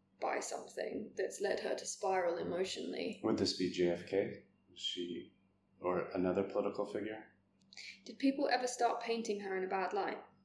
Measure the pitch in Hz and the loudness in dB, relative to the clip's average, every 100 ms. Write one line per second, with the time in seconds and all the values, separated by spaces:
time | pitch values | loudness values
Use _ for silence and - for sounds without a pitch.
0 | _ - - - - - - - - - | _ -4 -2 0 -2 -6 -6 -6 -4 -4
1 | - - - - 392 - - - - - | -4 -2 -2 0 0 0 -2 -2 -4 -2
2 | 190 185 175 175 165 175 190 - 165 - | 0 2 2 0 0 0 -2 -4 -4 -4
3 | 87 196 107 - 98 - 87 87 87 85 | -4 -2 2 4 2 2 0 4 4 2
4 | - 98 - - - _ _ - - 90 | 2 2 2 -2 -14 _ _ -8 -6 -4
5 | 87 87 98 - _ _ _ - 90 90 | -4 -6 -10 -18 _ _ _ -4 0 0
6 | - 92 92 92 98 107 101 - 104 107 | 0 2 4 4 2 2 0 0 -2 -2
7 | 104 110 - _ _ _ _ - - - | -4 -6 -12 _ _ _ _ -16 -16 -16
8 | - 220 269 277 285 247 247 - 240 - | -16 0 2 4 2 2 0 2 2 2
9 | 233 233 220 202 202 190 185 190 180 202 | -2 -2 0 -2 -2 -2 0 0 0 0
10 | 285 - - - | 0 -4 -10 -20